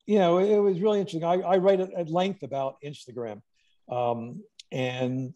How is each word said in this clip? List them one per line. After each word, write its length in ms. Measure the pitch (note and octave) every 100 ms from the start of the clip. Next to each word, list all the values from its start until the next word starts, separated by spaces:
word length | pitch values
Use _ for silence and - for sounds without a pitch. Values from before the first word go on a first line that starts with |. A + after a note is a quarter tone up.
| -
you 140 | G#3
know, 180 | F3 F3
it, 140 | G3+
it 80 | G#3
was 200 | G3+ F3
really 200 | G#3+ G#3
interesting. 240 | F#3 D#3+
I, 180 | E3+ F#3
I 160 | F3 F#3+
write 220 | F#3+ F#3+
at, 120 | F#3
at 160 | F3+ D#3+
length 340 | E3+ F#3+ F#3+
about 320 | C3 C#3 C3+ - C#3+
Instagram. 560 | C#3+ - A#2+ A2+ G#2 _ _ _ _ -
Um, 540 | B2 A#2+ A2+ A#2 E3 - - _
and, 600 | C#3 B2+ B2+ B2+ C3 B2+